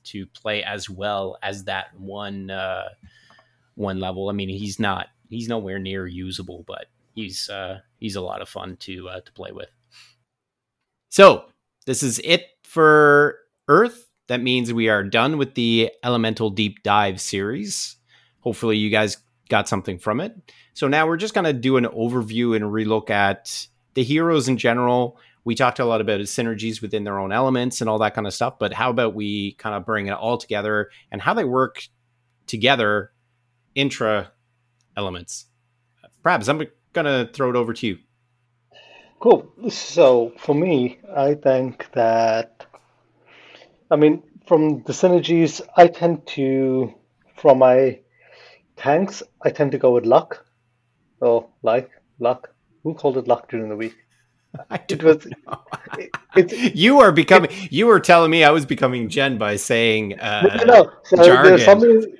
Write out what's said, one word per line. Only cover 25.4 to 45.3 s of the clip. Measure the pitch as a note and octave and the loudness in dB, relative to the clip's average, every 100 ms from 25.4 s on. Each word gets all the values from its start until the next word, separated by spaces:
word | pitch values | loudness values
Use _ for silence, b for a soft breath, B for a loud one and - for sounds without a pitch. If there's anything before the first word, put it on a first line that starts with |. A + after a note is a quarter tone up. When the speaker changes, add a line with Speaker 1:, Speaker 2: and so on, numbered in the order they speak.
| A#2+ | -8
Speaker 1:
We | |
talked | A#2 B2+ B2 | -2 -2 0
a | A#2+ | -2
lot | A2 | -2
about | G#2+ G2+ | -2 -4
synergies | G2+ - A#2 G#2+ A2+ G#2+ | -6 -6 -6 -6 -8 -10
within | G#2+ G#2+ | -8 -8
their | G2+ G2 | -6 -6
own | F#2+ | -4
elements | A2 C3 B2+ B2 - | -2 0 -2 -4 -4
and | A2 | -4
all | G#2+ | -2
that | G#2+ A2 | -2 -4
kind | G#2 | -8
of | |
stuff, | - A#2+ - | -6 -8 -4
but | G#2 | -8
how | G#2+ B2+ | -4 -4
about | A#2+ A2+ | -2 -2
we | G2+ G#2 G#2 G2+ | -4 -8 -6 -8
kind | - A2 G#2 | -10 -10 -10
of | F#2 | -6
bring | G#2+ G2 | -6 -6
it | |
all | G2+ A2+ A#2+ | -6 -6 -6
together | - G#2 G#2 G#2 G2+ b b | -6 -6 -4 -4 -4 b b
and | G#2 | -8
how | - | -4
they | A3 | -4
work | C#3+ B2+ B2+ - - _ _ _ _ _ - | -2 -2 -4 -8 -20 _ _ _ _ _ -14
together | A2 A#2+ C3+ G#2 G#2 G#2 _ _ _ _ _ _ C#3 | -2 0 2 2 0 -4 _ _ _ _ _ _ -4
intra | C#3 - A2 G#2 F#2+ _ _ _ _ _ _ - | -4 -2 -2 -2 -6 _ _ _ _ _ _ -12
elements? | G2 F2+ E2+ - - _ _ _ _ _ _ _ | -10 -10 -16 -18 -20 _ _ _ _ _ _ _
Prabs, | E3 E3 G#2+ | -2 -2 -2
I'm | D#3 D#3 _ _ | -4 -8 _ _
gonna | E3+ D3 C3 A#2 | -6 -2 -2 -4
throw | - B2+ | -4 -2
it | B2 | -2
over | A#2 | -4
to | A2+ A#2+ | -6 -8
you. | - _ _ _ _ _ _ _ b b b b _ | -8 _ _ _ _ _ _ _ b b b b _
Speaker 2:
Cool. | A#3 - - _ A#3 | 2 2 0 _ -10
So | - - F3 C#3 B2 A#2 - | -10 -6 2 4 4 0 -6
for | - | -4
me, | D3 F3+ C#3+ B2 - - C#3+ | -2 0 0 -2 -6 -10 -2
I | C#3 D3 | -2 0
think | C#3 C3 C3 - - | 0 0 -2 -10 -10
that, | C3 A2+ A2+ A2+ A2+ - _ - _ _ _ _ _ b b b b b _ _ | -2 0 2 0 -2 -6 _ -20 _ _ _ _ _ b b b b b _ _
I | D3+ | 2
mean, | D3+ D3+ _ _ - | 2 2 _ _ 0
from | D#3+ D#3 D3 | 2 2 -2
the | - | -8
synergies, | C3 F#3 F3+ D3+ | -2 2 2 2